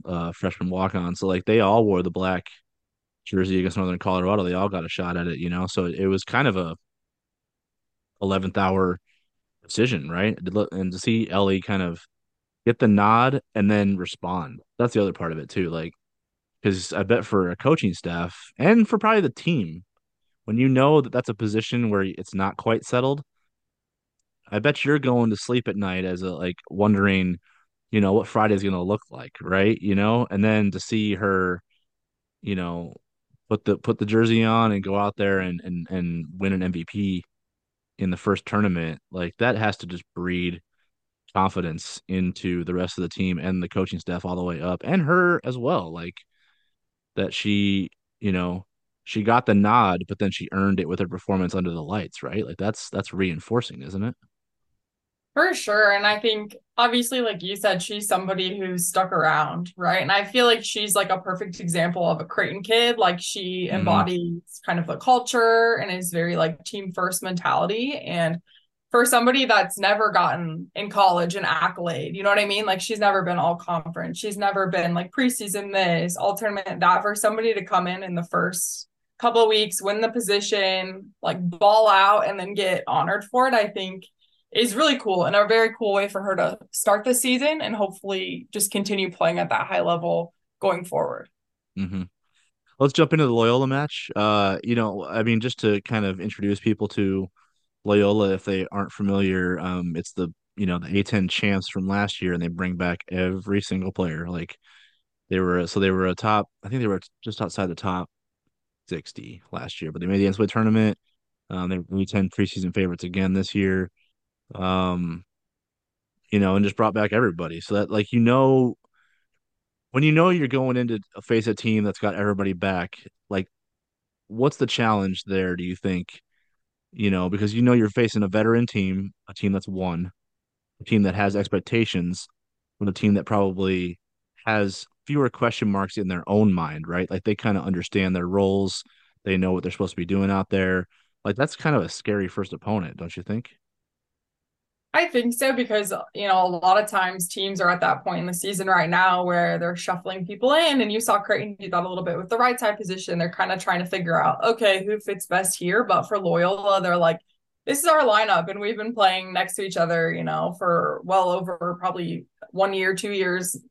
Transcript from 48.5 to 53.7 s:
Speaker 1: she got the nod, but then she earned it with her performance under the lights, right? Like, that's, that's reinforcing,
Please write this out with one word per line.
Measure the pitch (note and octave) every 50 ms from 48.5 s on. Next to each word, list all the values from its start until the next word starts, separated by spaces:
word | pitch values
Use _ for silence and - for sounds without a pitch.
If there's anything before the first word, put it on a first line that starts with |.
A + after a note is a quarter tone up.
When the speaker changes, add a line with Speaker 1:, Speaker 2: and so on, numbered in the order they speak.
| F2+ F#2+ - _ _ _ _ _ _ _ _
Speaker 1:
she | - - A2 G2+
got | A2+ A#2+ B2 -
the | A#2 G#2
nod, | G2+ G2+ G#2 A#2 B2 G#2+ F#2+ F2+ F2 F2+
but | - G2 -
then | G#2 F#2+
she | - - F2 -
earned | - F#2+ G2 G2 F#2+ F#2
it | E2+
with | D#2 F2+ -
her | G2
performance | E2+ F2 F2+ - - G2 F#2 F#2 F2 -
under | F#2+ F2+ F2
the | E2 E2 D2+
lights, | D#2+ G2+ G#2+ F2 - - - C#2+
right? | C2 F2 A2 -
Like, | - E2+
that's, | - F#2+ A2 A2 - - -
that's | - G2 - - -
reinforcing, | F#2 F#2+ F2+ D#2+ D#2 - - A2+ A#2+ - -